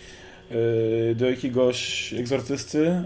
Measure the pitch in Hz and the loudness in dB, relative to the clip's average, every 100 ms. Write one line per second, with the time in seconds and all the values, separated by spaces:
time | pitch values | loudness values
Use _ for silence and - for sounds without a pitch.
0 | - - - - - 117 117 113 113 113 | -18 -20 -20 -20 -6 -2 2 2 2 2
1 | 113 117 127 127 135 123 127 123 - - | 2 2 0 0 0 2 4 2 -2 -6
2 | - 110 120 135 120 139 - 151 160 180 | -6 -6 -2 -2 -2 -4 -2 0 2 2